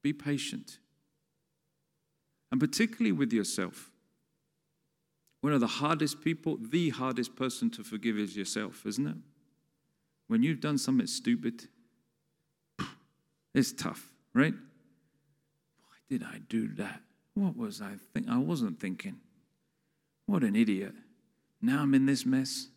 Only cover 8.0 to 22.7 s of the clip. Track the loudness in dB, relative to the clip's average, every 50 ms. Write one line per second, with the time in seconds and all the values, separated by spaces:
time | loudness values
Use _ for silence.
8 | -2 -2 0 0 -2 -2 -4 -6 -6 -4 -4 -4 -4 -6 -8 -8 -8 -6 -2 -2
9 | -2 -2 -4 -8 -12 _ _ _ _ _ _ _ _ _ _ _ _ _ _ _
10 | _ _ _ _ _ 0 2 2 4 2 2 0 0 0 0 0 2 2 2 2
11 | 2 2 -4 -2 0 0 0 2 0 -4 -6 -6 -18 -20 _ _ _ _ _ _
12 | _ _ _ _ _ _ _ _ _ _ _ _ _ _ _ -10 -10 -10 -10 _
13 | _ _ _ _ _ _ _ _ _ _ _ 2 2 2 -2 -6 -8 -8 -8 -8
14 | -14 -20 _ _ _ _ _ 2 2 2 2 -6 -14 -20 _ _ _ _ _ _
15 | _ _ _ _ _ _ _ _ _ _ _ _ _ _ _ _ _ _ -20 _
16 | _ _ -6 -6 -6 -8 -14 -16 -10 _ -2 -2 -2 -2 -6 -6 -8 -8 -10 -14
17 | -18 _ _ _ _ _ _ 0 0 0 0 -2 -6 -6 -6 -10 -10 -12 -12 -14
18 | -16 _ _ -6 -2 0 0 0 2 0 0 0 0 -2 -2 -4 -4 -6 -6 -6
19 | -8 -10 -12 -12 _ _ _ _ _ _ _ _ _ _ _ _ _ _ _ _
20 | _ _ _ _ _ 0 2 2 4 4 4 4 4 4 4 0 -2 -6 -10 -16
21 | -20 _ _ _ _ _ _ _ _ _ _ _ 0 2 2 4 4 6 6 6
22 | 6 6 4 2 2 2 2 2 2 0 -4 -8 -10 -12